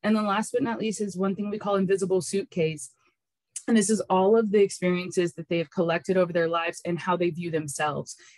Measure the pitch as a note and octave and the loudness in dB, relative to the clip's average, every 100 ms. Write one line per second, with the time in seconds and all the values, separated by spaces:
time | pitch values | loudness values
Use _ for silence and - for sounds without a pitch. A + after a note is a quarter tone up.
0 | G#3+ G#3+ G#3 G3+ - B3 A#3 A3 A3 G3+ | 0 0 0 -2 -2 -2 -2 -2 -4 -4
1 | G#3 F3 G3 G3 G#3 G#3+ G3+ G3 F#3 G3 | -4 -2 -2 -2 -6 -6 0 0 2 0
2 | F#3 F#3 - G3 - F3+ D#3+ D#3 - _ | 0 0 0 -4 -4 -2 -2 -4 -12 _
3 | _ _ _ _ _ - - A3+ G3+ G#3 | _ _ _ _ _ -10 2 2 4 0
4 | - F#3 F#3+ A3+ G#3+ G#3 G3 - F3+ F3+ | 2 2 6 4 4 4 4 2 0 0
5 | F3+ - F3 - E3 E3+ D#3+ - E3+ E3 | -2 -2 -2 -4 -4 -4 -2 -2 0 0
6 | - F#3 F3 E3+ E3 C3+ D3+ - F3 E3+ | 0 2 2 2 0 0 -2 -6 -6 -4
7 | F#3 F3 F3 E3 E3+ D#3 D3 - D3+ C#3+ | 0 0 0 -2 -4 -4 -4 -4 -2 -4
8 | - - - | -8 -14 -20